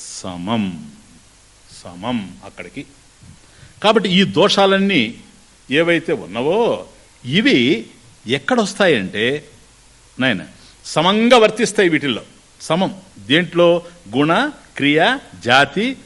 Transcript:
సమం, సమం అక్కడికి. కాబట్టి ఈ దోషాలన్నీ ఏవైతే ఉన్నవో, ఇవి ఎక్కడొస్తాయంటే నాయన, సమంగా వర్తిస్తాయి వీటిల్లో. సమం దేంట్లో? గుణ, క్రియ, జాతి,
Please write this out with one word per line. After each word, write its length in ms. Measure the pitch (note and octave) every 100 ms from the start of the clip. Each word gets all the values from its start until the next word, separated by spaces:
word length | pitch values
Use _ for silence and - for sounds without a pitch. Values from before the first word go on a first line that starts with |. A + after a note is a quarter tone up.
| - -
సమం, 640 | G2 F2 F2+ A2+ G2 D#2+ D2 C#2+ - - _ _ _ _ _ -
సమం 460 | F#2 F2 A2 A#2+ F#2 - G2
అక్కడికి. 400 | - F2 - - _ _ _ - - _ - - -
కాబట్టి 260 | G#3 A3 F#3+
ఈ 140 | F3+ G3 F3
దోషాలన్నీ 760 | F#3+ G3+ G3 F#3+ G3 F3+ A2+ - - - _ _ -
ఏవైతే 420 | C#3 E3+ E3+ E3
ఉన్నవో, 760 | C3+ E2 G#2+ C#3 G3+ A3 G2+ F2 - - _ B2
ఇవి 600 | E3 C#4 D#3 A#2+ A3 - - - - G#3
ఎక్కడొస్తాయంటే 1160 | C#3+ - B3 G3 - F#3+ B2 F#2 G2+ A#2 D3 - - - _ _ _ _ -
నాయన, 260 | C3 F#2+ D2+ - - - -
సమంగా 520 | D#3 F3 G#3+ A#3 B3
వర్తిస్తాయి 520 | G#3+ A3 A3 - F#3
వీటిల్లో. 320 | D3+ C#3 G#2 - - _ _
సమం 340 | - E3 F3+ - - - G2+
దేంట్లో? 520 | D#3 E3 E3+ F3 E3+ - - G2+ A#2+
గుణ, 340 | D3+ F#3 D4 - - -
క్రియ, 400 | C#3+ D3+ G3 C4 - F2+ G#2+
జాతి, 520 | C3 C#3+ F#3 A#3+ C4